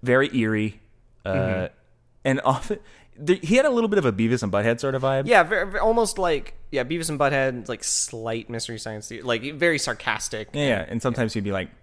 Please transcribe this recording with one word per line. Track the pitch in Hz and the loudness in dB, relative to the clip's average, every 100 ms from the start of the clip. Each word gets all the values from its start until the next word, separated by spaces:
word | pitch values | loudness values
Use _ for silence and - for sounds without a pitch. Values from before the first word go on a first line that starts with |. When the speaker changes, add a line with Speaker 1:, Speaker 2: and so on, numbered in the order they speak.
Speaker 1:
very | 123 123 139 127 | 4 4 4 2
eerie. | 110 110 107 - _ _ _ _ - | 2 2 0 -4 _ _ _ _ -4
Uh, | |
Speaker 2:
Mm-hmm. | 95 92 92 90 _ _ _ _ _ 135 | 0 0 0 -4 _ _ _ _ _ -2
Speaker 1:
and | 135 | 0
often, | - 131 - 214 - - - - 151 | 2 0 0 -8 -10 -20 -20 -12 0
th-, | 190 156 | 0 4
he | 240 | 4
had | 294 | 4
a | |
little | 240 226 | 4 2
bit | 202 | 4
of | 135 | 2
a | |
Beavis | 98 113 120 | 2 2 2
and | 104 | 0
Butthead | 98 110 120 | 0 2 0
sort | 139 135 | 0 0
of | |
vibe. | 135 135 139 | 0 0 4
Speaker 2:
Yeah, | 185 | 6
ver-, | 170 208 185 | 6 2 -2
ver-, | - | 0
almost | 220 226 220 - | 2 2 2 0
like, | 185 151 - - - | 0 0 -4 -14 -6
yeah, | 135 | -4
Beavis | 120 170 160 | -2 -4 -4
and | 147 | 0
Butthead, | 143 139 131 123 104 | 2 2 0 -2 -6
like, | 117 | -8
slight | - - - 117 113 113 113 | -4 -2 -4 -6 -4 -6 -6
Mystery | 117 - 113 | -8 -8 -8
Science | - 107 - | -8 -10 -10
Theater, | 117 123 | -10 -4
like, | 117 131 | -2 -4
very | 151 170 156 | 0 0 2
sarcastic. | - 113 - 107 - 110 107 | -2 -4 -2 -2 -4 -8 -8
Speaker 1:
Yeah, | 143 143 | -4 0
yeah. | 107 | 0
Speaker 2:
And | 87 | -2
Speaker 1:
And | 113 | -4
sometimes | 127 117 113 | -2 -2 -2
he'd | 110 | -2
be | 101 | -4
like | 95 90 - | -4 -6 -12